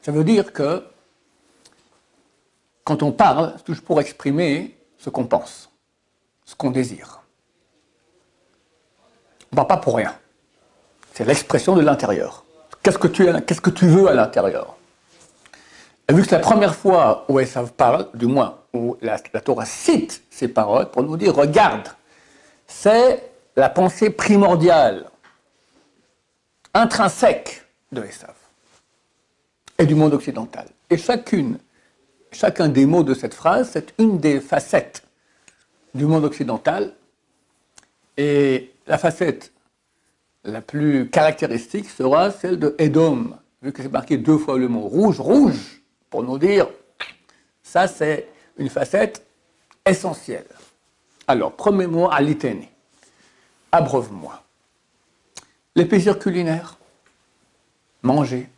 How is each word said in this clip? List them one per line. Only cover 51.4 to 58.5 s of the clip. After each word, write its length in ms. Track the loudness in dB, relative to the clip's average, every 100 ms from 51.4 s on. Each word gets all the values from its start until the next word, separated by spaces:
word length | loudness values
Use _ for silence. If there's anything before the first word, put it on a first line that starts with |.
| -2
premier 340 | -2 0 0 -2
mot, 240 | 0 0
alitene. 540 | 2 0 -2 -4 -8 -14 _ _ _ _ _ _ _ _ _ _
Abreuve-moi. 720 | 0 0 -4 -6 -14 -18 -20 _ _ _ _ _ _ _ _ _ -20 _ _ _
Les 100 | 0
plaisirs 340 | 2 2 2 -2
culinaires. 600 | -2 -2 -2 -4 -8 -20 _ _ _ _ _ _ _ _ _ _ _ _
Manger. 460 | -2 0 -2 -6 -10